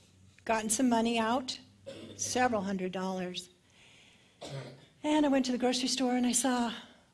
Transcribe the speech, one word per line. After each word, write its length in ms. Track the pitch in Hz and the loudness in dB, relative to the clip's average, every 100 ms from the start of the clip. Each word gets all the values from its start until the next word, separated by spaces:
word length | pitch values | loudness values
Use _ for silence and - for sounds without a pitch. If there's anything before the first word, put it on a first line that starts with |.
| - _ - - - | -20 _ -20 -12 -2
gotten 240 | 220 220 | -2 0
some 180 | - 254 | 2 4
money 300 | 240 226 233 | 4 2 2
out, 400 | 220 254 254 - - - - - - - | 2 0 -2 -10 -14 -20 -16 -16 -16 -8
several 460 | - 240 254 214 | -4 2 2 2
hundred 300 | 190 196 185 | -2 -2 -4
dollars. 580 | 190 190 185 180 175 - _ _ - - - - - _ _ - 135 - - - - | -4 -4 -4 -6 -8 -14 _ _ -20 -20 -20 -20 -20 _ _ -12 -12 -12 -18 -20 -6
And 220 | 302 302 294 | 0 4 4
I 20 | |
went 160 | 269 254 | 4 2
to 60 | |
the 60 | 240 | 2
grocery 300 | 247 254 262 | 2 0 -2
store, 280 | - 247 247 | 0 2 2
and 100 | 247 | 2
I 60 | |
saw 400 | - 262 247 233 - - - _ | 2 2 0 -2 -4 -14 -20 _